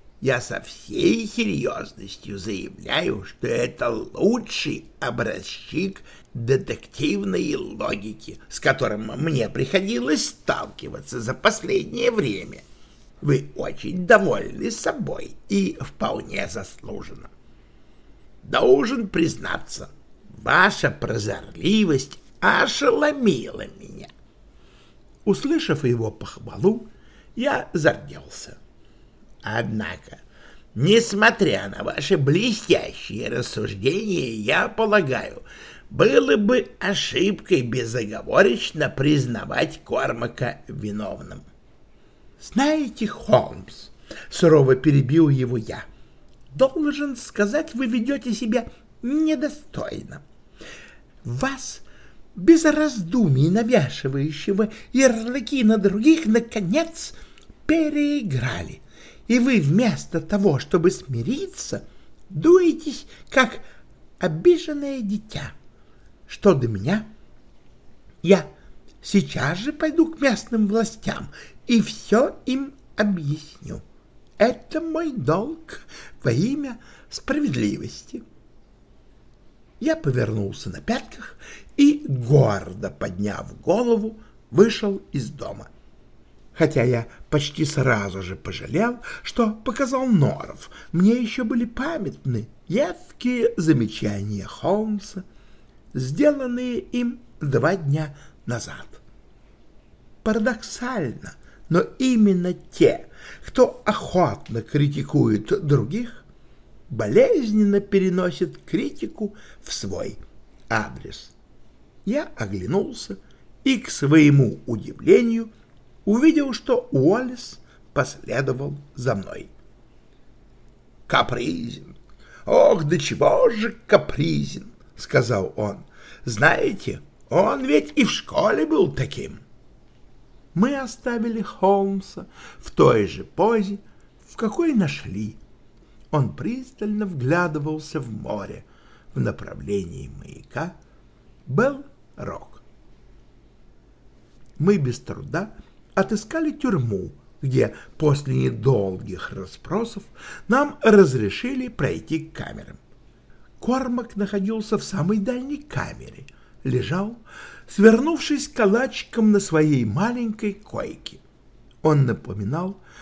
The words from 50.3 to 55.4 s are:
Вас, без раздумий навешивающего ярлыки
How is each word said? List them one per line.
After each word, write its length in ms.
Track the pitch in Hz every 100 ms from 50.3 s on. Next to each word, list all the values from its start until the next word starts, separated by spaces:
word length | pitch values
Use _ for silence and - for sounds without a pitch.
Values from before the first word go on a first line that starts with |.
| - - - - - - - - -
Вас, 580 | 123 127 269 269 - - - - - - - -
без 300 | 185 320 320
раздумий 840 | 294 302 240 165 240 185 131 156
навешивающего 1200 | 202 220 180 139 - 135 139 151 143 - 196 214 - -
ярлыки 720 | 254 269 226 226 262